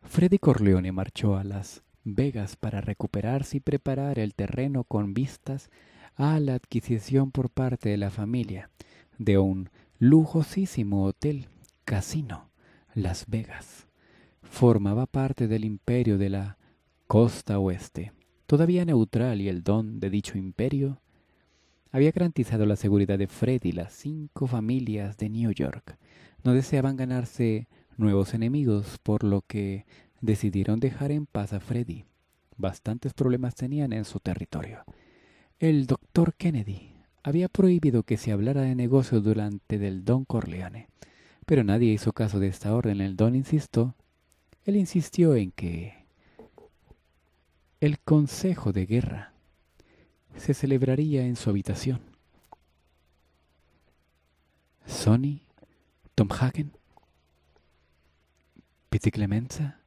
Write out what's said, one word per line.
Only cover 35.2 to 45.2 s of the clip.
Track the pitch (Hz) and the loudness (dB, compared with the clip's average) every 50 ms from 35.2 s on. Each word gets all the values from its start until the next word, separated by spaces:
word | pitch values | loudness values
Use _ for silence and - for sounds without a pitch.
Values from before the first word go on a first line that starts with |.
| _ _ _ _ _ _ _ _ | _ _ _ _ _ _ _ _
El | - 160 156 147 135 127 | 2 2 4 4 2 2
doctor | 139 - _ _ _ - 165 165 - | -2 -2 _ _ _ 2 4 4 2
Kennedy | _ - 180 156 127 104 101 95 92 - - - - _ _ _ _ _ | _ -2 -2 -2 -2 -4 -6 -8 -12 -12 -20 -20 -20 _ _ _ _ _
había | 143 143 165 180 180 | -2 0 0 0 -2
prohibido | _ - 190 185 180 175 160 147 120 117 110 | _ 4 4 6 6 4 4 4 2 2 0
que | - 120 107 | 0 -4 -4
se | - - 107 | -2 -2 -2
hablara | 98 104 120 139 143 135 | 0 0 0 0 0 0
de | 131 127 | 0 0
negocios | 127 123 117 131 135 127 - 123 113 101 | 0 0 2 2 2 2 4 2 2 2
durante | 107 107 107 104 104 104 98 _ _ 107 104 | 2 2 2 0 -4 -6 -8 _ _ -4 -2
del | 101 98 95 95 92 | -2 -4 -4 -4 0
Don | 101 120 131 135 | 0 0 0 0
Corleone, | _ - 117 107 - - 90 92 90 95 117 - _ _ _ - _ _ _ _ _ _ _ - | _ -4 -4 -4 -4 -8 -10 -10 -10 -12 -16 -20 _ _ _ -20 _ _ _ _ _ _ _ 0
pero | - 165 139 117 | 2 2 4 4
nadie | 101 101 113 120 113 107 | 4 4 4 4 4 2
hizo | 101 - 113 | 2 0 -2
caso | - - 117 104 98 101 | -2 0 -2 0 0 0
de | 95 98 | 0 0
esta | 90 - - 101 107 | -2 -4 -4 -2 0
orden. | 117 117 113 101 101 | 0 0 0 0 0
El | 98 98 95 | -2 -2 0
Don | 92 107 113 123 | 2 2 2 4
insistió. | 131 135 - - 151 143 - - 117 117 127 123 _ _ _ _ _ _ _ _ _ _ _ _ _ _ | 0 0 0 0 -2 -2 0 0 0 0 0 -2 _ _ _ _ _ _ _ _ _ _ _ _ _ _
Él | - 202 | 0 0
insistió | 208 190 165 - 180 151 - - - | 0 0 2 0 -2 -2 -2 2 4